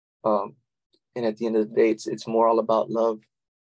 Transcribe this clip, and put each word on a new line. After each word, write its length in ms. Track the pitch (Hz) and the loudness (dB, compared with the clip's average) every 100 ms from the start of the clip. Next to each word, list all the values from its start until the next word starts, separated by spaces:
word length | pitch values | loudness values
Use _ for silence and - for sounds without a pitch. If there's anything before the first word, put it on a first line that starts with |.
| _ _ | _ _
Um, 320 | 110 104 101 - _ _ _ _ _ 123 | -2 -2 -2 -14 _ _ _ _ _ -4
and 100 | 113 | -4
at 120 | 107 | -2
the 80 | 113 | -2
end 100 | 110 | 0
of 120 | 107 | 0
the 60 | 117 | 2
day, 160 | 113 | 2
it's, 160 | 110 - | 2 -6
it's 200 | 110 - | -8 -2
more 200 | 113 113 | 2 2
all 120 | 113 | 2
about 300 | 110 110 - | 2 0 0
love, 300 | 113 113 110 _ _ _ _ _ | 0 -2 -2 _ _ _ _ _